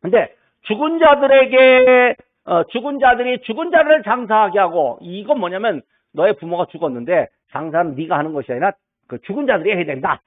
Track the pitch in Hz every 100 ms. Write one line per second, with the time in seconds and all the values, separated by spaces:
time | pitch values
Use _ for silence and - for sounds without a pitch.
0 | 190 220 - _ _ _ - 214 311 330
1 | 320 285 269 269 254 254 262 254 254 254
2 | 247 - _ _ - 170 160 233 277 285
3 | 254 240 247 247 - 220 339 330 302 311
4 | 214 240 226 220 208 196 180 170 139 104
5 | 170 185 208 285 175 185 220 160 - _
6 | _ 151 180 - 165 175 175 160 156 120
7 | 120 170 113 _ _ 131 160 156 170 135
8 | 160 165 156 151 131 123 180 - _ _
9 | _ 120 - 208 277 208 156 202 160 135
10 | 160 139